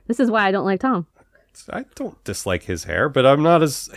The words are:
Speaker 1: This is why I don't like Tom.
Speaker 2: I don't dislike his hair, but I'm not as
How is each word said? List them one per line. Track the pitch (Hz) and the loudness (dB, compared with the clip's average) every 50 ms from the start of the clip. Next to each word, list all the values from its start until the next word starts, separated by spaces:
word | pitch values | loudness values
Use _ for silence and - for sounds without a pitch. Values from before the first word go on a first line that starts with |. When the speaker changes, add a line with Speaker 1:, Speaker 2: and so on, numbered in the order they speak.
| - | -6
Speaker 1:
This | - 233 - | -6 -2 0
is | 262 233 | 0 2
why | 214 220 202 196 | 2 2 2 2
I | |
don't | 196 196 151 | 0 0 0
like | 190 196 185 | 0 -2 0
Tom. | - 262 247 180 160 - _ _ _ _ _ _ _ _ _ - - - - | 0 -2 -2 -2 -4 -8 _ _ _ _ _ _ _ _ _ -20 -16 -12 -10
Speaker 2:
I | 214 269 - _ | -10 -10 -12 _
don't | - 277 196 - - _ | -12 -12 -12 -12 -12 _
dislike | - 98 - - 101 92 85 - | -10 -10 -6 -4 -4 -4 -4 -4
his | - 92 82 - | -6 -8 -6 -6
hair, | 85 80 87 123 151 | -4 -2 0 0 0
but | 135 139 123 | 0 2 4
I'm | 135 139 147 | 4 4 6
not | 151 165 170 165 160 | 4 4 4 4 4
as | 147 135 - - - - | 2 0 -4 -10 -12 -6